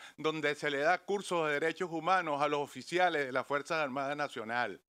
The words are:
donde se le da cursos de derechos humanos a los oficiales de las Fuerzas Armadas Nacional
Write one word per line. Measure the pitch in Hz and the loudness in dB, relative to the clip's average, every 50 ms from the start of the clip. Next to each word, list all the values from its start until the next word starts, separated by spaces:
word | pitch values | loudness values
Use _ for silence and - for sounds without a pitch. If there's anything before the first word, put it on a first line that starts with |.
| - - - | -8 -20 -14
donde | - 147 156 156 156 147 147 147 | -2 -2 -2 0 2 0 0 0
se | - 156 147 | 0 -2 -2
le | 143 | 0
da | 139 147 165 180 175 - | 2 2 2 2 2 0
cursos | - 202 202 185 - 180 170 156 | -4 -4 -4 -2 -2 0 0 2
de | 151 143 | 2 0
derechos | 143 160 165 160 - 185 160 | 2 0 0 -2 -2 -6 -4
humanos | 165 160 156 175 190 185 165 156 143 139 147 | -4 -2 2 2 2 2 2 0 0 2 2
a | |
los | 147 147 143 | 2 2 0
oficiales | 143 - - 131 - - 165 180 180 175 165 147 139 | -2 -4 -8 -14 -10 -2 2 4 4 4 4 2 0
de | 127 | 2
las | 131 127 117 | 0 -2 0
Fuerzas | - 143 143 139 - 165 160 | 2 -2 -2 0 0 0 0
Armadas | 147 131 127 139 135 139 147 | 0 0 -2 -2 -2 -2 -2
Nacional | 147 143 135 - 123 107 110 117 123 117 104 90 - _ | -2 -4 -4 -4 -8 -6 -2 0 0 0 -2 -4 -10 _